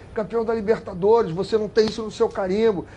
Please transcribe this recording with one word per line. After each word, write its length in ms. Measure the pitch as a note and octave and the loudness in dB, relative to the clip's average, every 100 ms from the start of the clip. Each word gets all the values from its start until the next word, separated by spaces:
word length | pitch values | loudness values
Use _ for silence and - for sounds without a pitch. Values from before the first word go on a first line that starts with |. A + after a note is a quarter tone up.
| - | -10
campeão 300 | - G3 A#3 | -8 -4 -2
da 80 | A3+ | -2
Libertadores", 760 | A3+ G#3 A3 - F#3 G3 A#3 G3 | -2 0 -2 -4 -2 4 4 4
você 260 | E3 F#3+ A3 | -2 -2 -2
não 120 | G#3+ | 0
tem 180 | - A3 | 2 2
isso 160 | G#3 | 0
no 80 | G#3+ | -8
seu 180 | - A3 | -2 -2
carimbo, 560 | A3 F#3+ G3+ A3+ F#3 - | 0 -2 2 2 2 -4